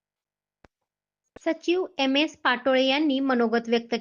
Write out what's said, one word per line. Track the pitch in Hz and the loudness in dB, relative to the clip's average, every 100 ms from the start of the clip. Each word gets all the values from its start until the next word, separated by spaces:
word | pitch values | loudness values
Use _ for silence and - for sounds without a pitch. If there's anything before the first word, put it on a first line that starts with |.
| _ _ _ _ _ _ _ _ _ _ _ _ _ - | _ _ _ _ _ _ _ _ _ _ _ _ _ -8
सचिव | 330 320 - 359 - - | -6 -4 -2 -2 -2 -2
एम | 269 269 | 0 0
एस | 302 302 | 0 -2
पाटोळे | 285 247 262 262 262 | -2 0 2 2 2
यांनी | 277 311 269 | 2 0 0
मनोगत | 269 247 233 233 233 | 0 0 0 0 0
व्यक्त | 233 233 226 | -2 -2 -2